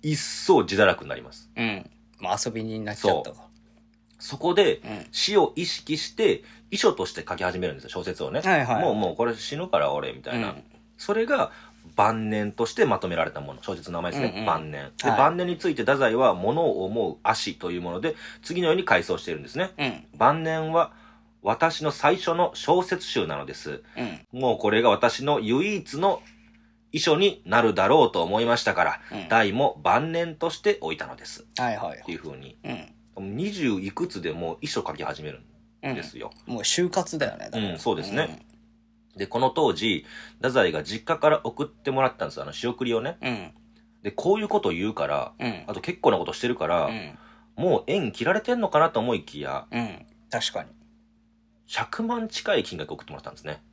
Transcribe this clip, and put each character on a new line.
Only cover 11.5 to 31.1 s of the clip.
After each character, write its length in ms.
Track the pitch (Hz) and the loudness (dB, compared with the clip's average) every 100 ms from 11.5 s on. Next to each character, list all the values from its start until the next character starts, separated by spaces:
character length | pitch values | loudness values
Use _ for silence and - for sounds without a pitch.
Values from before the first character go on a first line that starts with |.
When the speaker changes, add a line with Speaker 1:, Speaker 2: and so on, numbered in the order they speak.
| - - - - - | -4 -20 -20 -10 2
Speaker 1:
晩 340 | 104 113 110 | 2 2 -2
年 220 | 107 104 | -2 -2
と 140 | 104 117 | -2 -4
し 80 | |
て 120 | - 180 | 2 2
ま 140 | 101 | 2
と 80 | 95 | 0
め 80 | 82 | -2
ら 100 | 80 | -2
れ 60 | |
た 100 | 73 | -4
も 120 | 71 | -12
の。 100 | 69 | -12
小 120 | - - | -10 -10
説 160 | - | -8
の 100 | 87 | -6
名 100 | 87 | -4
前 0 | |
で 60 | - | -2
す 40 | |
ね。 120 | 123 | -4
Speaker 2:
う 40 | 95 | -2
ん 20 | |
う 40 | |
ん。 20 | 110 | -2
Speaker 1:
晩 260 | 82 78 | -2 -4
年。 200 | 73 69 - | -12 -12 -4
で、 80 | 127 | 0
Speaker 2:
は 60 | 107 | 4
い。 20 | |
Speaker 1:
晩 200 | 139 175 | 4 2
年 100 | 180 | -4
に 100 | 170 | -2
つ 120 | 180 | -2
い 60 | 151 | 0
て 80 | |
太 140 | 113 139 | 2 4
宰 180 | 123 113 | 4 6
は、 180 | 127 90 | 4 4
「物 280 | 90 160 | 0 2
を 220 | 165 - 95 | 0 0 -2
思 260 | 113 95 | -2 -2
う 60 | - | -2
足」 320 | - 110 - 87 | -2 0 -2 -6
と 120 | 90 | -8
い 60 | 87 | -6
う 40 | |
も 100 | 87 | -6
の 100 | 87 | -4
で、 140 | 160 156 - - | -6 -6 -12 -16
次 200 | - 175 | -8 -2
の 60 | 170 | 2
よ 60 | |
う 20 | 180 | 2
に 100 | - | 4
回 180 | 90 | 2
想 140 | - - | 2 -4
し 80 | - | -4
て 60 | |
い 20 | |
る 60 | 78 | -8
ん 40 | |
で 60 | 71 | -8
す 80 | - | -6
ね。 140 | 185 - | -6 -4
Speaker 2:
う 80 | 139 | -6
ん。 220 | 90 - - | -6 -14 4
Speaker 1:
「晩 260 | 120 156 | 4 4
年 280 | 160 160 160 | 0 -2 2
は 200 | 165 165 - - - _ _ 98 | 2 2 -2 -20 -20 _ _ -2
私 380 | 117 165 160 | 2 2 2
の 80 | 151 | -4
最 260 | - 151 185 | 2 2 2
初 160 | - | 0
の 180 | 165 175 - | 2 0 0
小 260 | - 175 | 2 2
説 240 | 180 185 - | 2 -4 -2
集 220 | 123 80 | -2 -2
な 100 | 71 | -4
の 80 | 69 | -8
で 80 | |
す。 300 | 76 76 71 - - | -12 -10 -12 -12 -10
Speaker 2:
う 420 | 120 80 _ 123 | -10 -10 _ -2
ん。 20 | |
Speaker 1:
も 160 | 131 110 | 0 2
う 20 | |
こ 140 | 107 | 2
れ 100 | 107 | 4
が 80 | 117 | 6
私 340 | 101 120 - | 6 2 2
の 160 | 139 143 | 0 0
唯 360 | 107 127 202 202 | 2 0 2 -4
一 160 | - | -6
の 300 | 139 196 170 - - _ _ _ _ _ | 0 0 0 -6 -20 _ _ _ _ _
遺 80 | 156 | -2
書 180 | 170 156 | 4 6
に 260 | 196 - - | 4 2 0
な 160 | 117 | 4
る 140 | 113 95 | 4 4
だ 120 | 95 | 6
ろ 180 | 151 127 | 8 6
う 60 | |
と 120 | 90 | 4
思 180 | 85 107 | 0 2
い 40 | 117 | 2
ま 120 | 117 | 2
し 60 | |
た 100 | - | 2
か 100 | 90 | 2
ら、 180 | 82 - - | 0 -2 -8
Speaker 2:
う 40 | 101 | -12
ん。 120 | 85 | 2
Speaker 1:
大 240 | 113 104 | 2 4
も 280 | 110 143 - | 2 0 2
晩 280 | 80 107 160 | 2 2 2
年 240 | 165 170 156 | -2 -4 -2
と 140 | 165 | -4
し 100 | - | 0
て 200 | 208 202 | 0 0
置 140 | - 160 | -2 -6
い 20 | |
た 80 | |
の 100 | - | -8